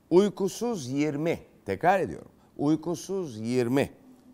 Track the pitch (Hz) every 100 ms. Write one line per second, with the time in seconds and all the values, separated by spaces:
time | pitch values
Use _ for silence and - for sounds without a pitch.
0 | - 170 208 - 190 - 233 220 123 135
1 | 151 143 165 135 - _ - 98 165 196
2 | 139 71 - _ _ - 143 156 160 170
3 | - 196 170 107 110 127 120 135 113 -
4 | - - -